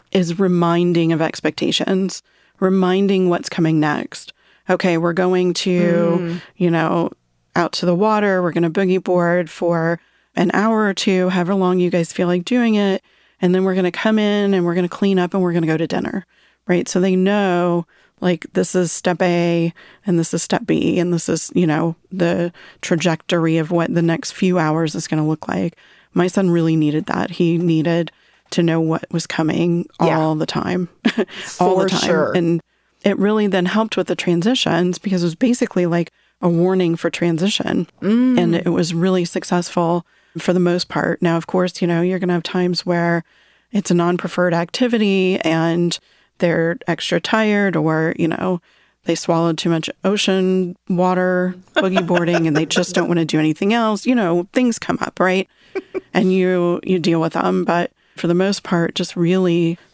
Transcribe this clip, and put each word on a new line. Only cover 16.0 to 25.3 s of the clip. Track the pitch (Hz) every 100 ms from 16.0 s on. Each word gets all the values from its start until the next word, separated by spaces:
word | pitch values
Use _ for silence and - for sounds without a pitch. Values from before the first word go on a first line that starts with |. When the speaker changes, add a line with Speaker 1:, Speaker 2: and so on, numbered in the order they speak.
| - - - _ _ _ -
Speaker 1:
right? | 180 -
So | 185
they | 190 185
know, | 185 208 196 175 175 175 170 _ _ -
like, | 180 170 -
this | - 185 185
is | 175
step | - - 170
A | 185 175 170 170 170 - - - -
and | 170
this | 165
is | 175
step | - -
B | - - - 180
and | 175
this | 170 -
is, | 165 -
you | - 175
know, | 151 165 165 _
the | 185 170 175 170 - - -
trajectory | - 170 170 160 - 175 165 165
of | 156
what | 175 165
the | 170
next | 170 165 -
few | - 185 180
hours | 156 156 160
is | 165 -
gonna | 156
look | 151